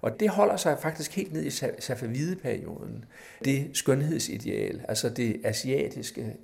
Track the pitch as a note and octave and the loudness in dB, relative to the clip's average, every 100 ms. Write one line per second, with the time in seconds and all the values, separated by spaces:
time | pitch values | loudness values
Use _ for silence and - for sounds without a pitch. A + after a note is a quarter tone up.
0 | - - G#3+ F#3 G#3 - E3 C#3+ D#3 D#3 | -2 2 2 6 6 6 2 2 0 -4
1 | D3+ - - D#3 D3+ - A#2+ - - A#2+ | -6 -4 -4 -4 -4 -2 -2 -2 -4 -4
2 | A#2+ B2+ D#3 F#3 B2+ A2 E2 E2+ - A2+ | -2 -2 0 -2 -2 -2 -4 -10 -10 -10
3 | A2+ - - - C#3 C#3 C#3+ - - C3+ | -14 -18 -20 -2 2 2 2 0 4 4
4 | D3+ D#3+ - - - G2+ G2+ - - A2+ | 4 0 -2 -4 -2 0 -2 -2 -2 0
5 | A#2+ A#2 A#2+ G#2+ A2 A2+ C3 C3+ C#3+ - | 0 2 0 2 0 -2 0 0 0 -4
6 | A2 - A#2 - | -8 -6 -8 -8